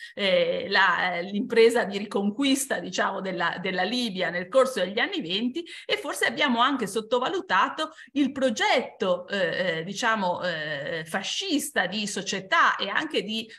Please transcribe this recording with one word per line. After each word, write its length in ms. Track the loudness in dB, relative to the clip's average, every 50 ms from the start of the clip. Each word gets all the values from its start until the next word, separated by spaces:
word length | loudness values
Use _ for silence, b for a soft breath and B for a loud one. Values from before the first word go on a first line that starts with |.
| B B B
eh, 520 | -2 0 2 4 4 4 2 0 -2 -2 2
la, 500 | 4 4 6 6 4 2 0 0 -2 -4
eh, 40 |
l'impresa 640 | -4 -4 -4 -4 -4 2 6 8 8 8 8 4 0
di 140 | 0 -2 -6
riconquista, 800 | -6 -4 -2 -2 0 0 0 0 2 2 2 2 0 -2 -4 -4
diciamo, 400 | -4 -4 -2 -2 -2 0 -2 -4
della, 380 | -4 -4 -2 0 0 -2 -2 -2
della 240 | -4 -2 -2 0 0
Libia 440 | 0 0 -2 -2 -2 -2 -2 -2 -2
nel 200 | -2 -4 -4 2
corso 320 | 4 4 4 4 2 0
degli 180 | -2 0 0 0
anni 220 | -2 0 -2 -4
venti, 440 | -4 -2 -2 -2 -2 -2 -4 -6 -8 B B B B
e 120 | -4 -4 -2
forse 280 | -2 -4 -4 -2 -2
abbiamo 340 | -2 0 0 0 2 4 4
anche 280 | 2 2 2 0 -2 -4
sottovalutato 1000 | -4 -4 -2 0 0 0 0 0 -2 -4 -2 2 2 2 2 2 0 -4 -6 -6 B B B B 0
il 180 | 0 0 0
progetto, 960 | 2 0 0 0 2 2 2 2 2 2 0 -2 -4 -2 0 0 0 0 -2 -4
eh, 500 | -2 0 0 0 0 0 0 0 -2 -2
eh, 60 | -4
diciamo, 580 | -6 -4 -2 0 0 2 2 0 0 -2 -2
eh, 640 | -2 -4 -4 -4 -4 -6 -6 -6 -6 -6 -6 -6 -6
fascista 680 | -6 -6 -6 -4 -4 -6 -4 -2 0 0 -2 -2 -2 0
di 300 | 0 0 0 -2 -4 -4
società 680 | -4 -4 -6 -4 -4 -4 -6 -2 2 4 4 6 4 4
e 120 | 2 -2 -2
anche 340 | -2 -2 -2 -2 -2 -2
di 240 | -2 -2 -4 -6 -8 B B